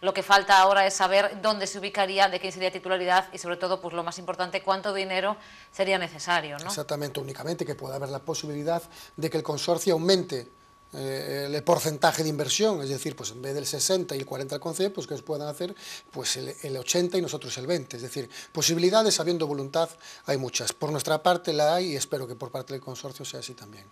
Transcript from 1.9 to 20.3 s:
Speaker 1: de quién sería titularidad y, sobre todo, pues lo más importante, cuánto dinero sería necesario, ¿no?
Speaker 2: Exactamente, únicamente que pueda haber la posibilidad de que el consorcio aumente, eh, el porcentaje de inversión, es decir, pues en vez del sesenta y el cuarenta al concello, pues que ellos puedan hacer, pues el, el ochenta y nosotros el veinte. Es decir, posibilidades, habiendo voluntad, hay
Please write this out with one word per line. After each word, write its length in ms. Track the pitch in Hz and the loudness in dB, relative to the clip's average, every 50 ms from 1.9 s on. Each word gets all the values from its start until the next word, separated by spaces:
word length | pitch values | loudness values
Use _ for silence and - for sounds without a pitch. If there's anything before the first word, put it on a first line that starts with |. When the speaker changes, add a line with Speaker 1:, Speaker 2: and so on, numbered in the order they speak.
| 196 208 196 190 196 190 196 190 | 0 0 0 2 4 4 4 4
Speaker 1:
de 120 | 180 180 | 4 0
quién 120 | 185 190 185 | -4 -6 -6
sería 200 | 185 185 185 185 | -2 -2 -2 -2
titularidad 560 | 185 - 185 185 185 180 180 180 185 190 - - | -4 -4 -2 -2 0 2 4 4 4 4 2 -8
y, 40 | 180 | -10
sobre 200 | - 170 175 175 | -6 -6 -4 -4
todo, 200 | 185 180 190 185 | -2 -2 -2 -2
pues 140 | 185 175 165 | -4 -6 -6
lo 100 | 175 165 | -4 -6
más 160 | 170 165 185 | -6 -8 -8
importante, 440 | 180 170 180 - 180 180 - 190 190 | -8 -8 -4 -4 -4 -4 -4 -4 0
cuánto 320 | 190 190 190 185 208 196 | 0 0 0 0 -4 -2
dinero 420 | 196 190 190 190 185 190 196 214 208 - - - - - - | -2 -2 -2 -2 -2 0 -2 -4 -4 -8 -20 -20 -20 -20 -20
sería 280 | - - 196 185 196 185 | -2 -2 2 2 2 2
necesario, 580 | 180 165 170 151 - - 175 170 156 151 143 143 | 0 -4 -8 -10 -2 2 2 2 2 -2 -8 -8
¿no? 100 | 160 - | -8 -6
Speaker 2:
Exactamente, 520 | - - 147 - 151 143 147 143 - 147 | -6 -6 -4 -4 -4 -4 -4 -6 -6 -6
únicamente 460 | 135 135 135 - - 151 170 160 165 | -8 -8 -10 -8 -6 -6 -4 -4 -4
que 80 | 143 143 | -6 -6
pueda 220 | 139 135 135 131 | -8 -6 -8 -6
haber 120 | 139 139 131 | -6 -6 -6
la 120 | 139 135 | -6 -8
posibilidad 600 | - - 160 - - 151 147 147 147 156 165 170 165 - - - - - - | -4 -4 -6 -4 -4 -6 -6 -4 -2 0 -2 -2 -2 -8 -18 -20 -20 -18 -10
de 120 | - 151 160 | -4 -4 -2
que 80 | 160 | -2
el 60 | 160 151 | -2 -2
consorcio 500 | - 151 143 - - 175 165 - 202 175 | -2 -4 -2 2 0 0 2 4 2 2
aumente, 560 | 160 160 180 196 185 175 - 143 127 120 - - _ _ _ - _ _ - - | 4 6 4 4 4 4 -2 -6 -8 -8 -10 -18 _ _ _ -20 _ _ -16 -10
eh, 560 | 147 135 135 135 135 147 139 139 139 139 143 143 | -8 -6 -6 -4 -4 -4 -4 -4 -4 -4 -2 -4
el 100 | 151 - | -2 4
porcentaje 580 | - 175 156 - 160 151 143 - 165 151 - 160 | 4 4 4 4 0 0 4 4 4 4 4 0
de 80 | 156 | -2
inversión, 500 | 156 143 147 131 - - 208 220 208 170 | 0 -2 0 0 2 4 4 4 2 2
es 80 | 139 135 | -2 -4
decir, 260 | 139 131 - 156 135 | -4 -4 -4 -6 -8
pues 180 | - 120 101 107 | -6 -10 -10 -10
en 100 | 123 127 | -8 -8
vez 100 | 139 139 | -6 -6
del 140 | 147 139 | -4 -4
sesenta 500 | - - 143 - - 190 185 180 180 147 | -4 -2 0 2 2 2 2 0 -2 -4
y 40 | 135 | -6
el 60 | 135 | -6
cuarenta 280 | 135 135 131 139 135 147 | -6 -6 -8 -6 -6 -6
al 80 | 147 - | -6 -6
concello, 320 | 170 160 156 185 202 196 | -6 -2 0 0 0 0
pues 120 | - 143 | -4 -8
que 80 | - 151 | -6 -8
ellos 100 | 131 - | -10 -6
puedan 240 | - 156 143 147 151 | -6 -6 -4 -4 -6
hacer, 260 | 147 - 175 180 202 - - - - - - - | -6 -6 -6 -8 -8 -12 -14 -16 -16 -16 -16 -14
pues 260 | - 143 123 - - | -12 -8 -4 -4 -4
el, 180 | 127 131 127 127 - - | -4 -6 -10 -10 -10 -8
el 140 | 147 135 131 | -8 -8 -8
ochenta 400 | 120 - - 175 180 175 180 190 | -2 0 2 2 2 2 2 0
y 20 | |
nosotros 380 | 175 147 139 143 - 131 117 - | 0 0 -4 -6 -6 -8 -8 -8
el 80 | 123 | -2
veinte. 300 | 135 175 170 135 - - | -2 -2 -2 -2 -6 -10
Es 60 | 120 120 | -10 -10
decir, 280 | 127 - 143 127 110 - - - - - | -8 -6 -8 -8 -8 -10 -16 -18 -8 -4
posibilidades, 680 | 160 143 - 170 165 170 185 190 220 220 214 - - | 0 2 2 4 4 4 6 6 6 6 6 4 2
habiendo 260 | 160 165 175 170 160 | 2 0 2 0 0
voluntad, 440 | 147 147 139 139 135 139 165 165 165 - - - - - - - | -2 -2 -4 -6 -2 0 0 0 0 -2 -14 -20 -20 -20 -14 -4
hay 140 | - | -2